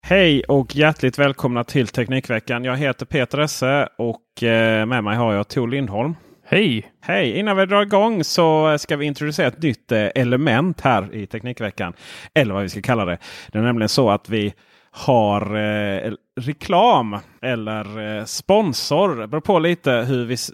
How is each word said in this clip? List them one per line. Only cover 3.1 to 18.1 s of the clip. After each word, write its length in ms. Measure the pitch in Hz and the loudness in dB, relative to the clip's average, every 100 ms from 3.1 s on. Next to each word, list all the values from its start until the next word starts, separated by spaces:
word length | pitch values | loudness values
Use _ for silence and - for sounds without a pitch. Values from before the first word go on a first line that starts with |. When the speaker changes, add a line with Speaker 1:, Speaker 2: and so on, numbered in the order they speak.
| 156 123 143 | -2 -2 0
Speaker 1:
Esse 500 | 151 - 131 139 120 - | -2 0 0 0 0 -4
och, 440 | 117 113 _ - | -6 -6 _ -4
eh, 440 | 117 113 113 110 110 | 2 4 4 2 0
med 180 | 123 | -2
mig 120 | 104 110 | 0 0
har 160 | 120 | 0
jag 160 | 101 104 | 0 -2
Tor 200 | - 117 | -2 -2
Lindholm. 460 | 139 127 98 139 165 - _ | -2 -4 -2 -4 -4 -14 _
Speaker 2:
Hej! 480 | - 190 208 113 - _ | -2 2 2 0 -6 _
Speaker 1:
Hej! 380 | - 190 143 113 | -4 -2 0 -2
Innan 180 | 214 196 | 0 0
vi 100 | 190 | 2
drar 160 | 202 | 2
igång 420 | 202 202 220 220 | 2 2 2 0
så 540 | - - 165 156 156 147 | 0 2 4 4 2 0
ska 180 | - 147 | -2 -4
vi 100 | 147 | -4
introducera 400 | 139 151 151 143 | -4 -6 0 -2
ett 160 | - | 0
nytt, 300 | 160 113 _ | -2 -2 _
eh, 140 | 113 104 | 0 0
element 680 | - 123 127 151 117 180 - | 0 2 2 2 2 0 0
här 340 | 139 113 101 | 2 2 0
i 120 | 110 98 | -10 -10
Teknikveckan. 680 | 113 120 123 110 - 90 - - - - | -10 -10 -8 -8 -6 -10 -10 -20 -20 -2
Eller 200 | 156 123 | 0 0
vad 80 | 98 | 0
vi 60 | 98 | -4
ska 140 | 101 | -6
kalla 220 | 98 120 | -2 0
det. 140 | 92 87 - - - | 0 -4 -8 -20 -8
Det 60 | - | -2
är 40 | |
nämligen 260 | 120 117 107 | 0 0 0
så 220 | - 120 | 2 2
att 180 | 101 - | 2 0
vi 260 | 110 104 - _ _ _ | -4 -4 -6 _ _ _
har, 680 | - - 127 104 101 98 107 | -8 2 2 4 0 -2 -2
eh, 560 | 107 104 104 98 113 104 _ - | -2 -2 -2 -4 -6 -10 _ -10
reklam 800 | 123 147 - 170 233 175 113 104 - _ | -8 -8 0 4 6 4 2 -6 -10 _
eller, 760 | 127 120 107 110 104 107 107 | -4 -4 -4 -6 -8 -10 -8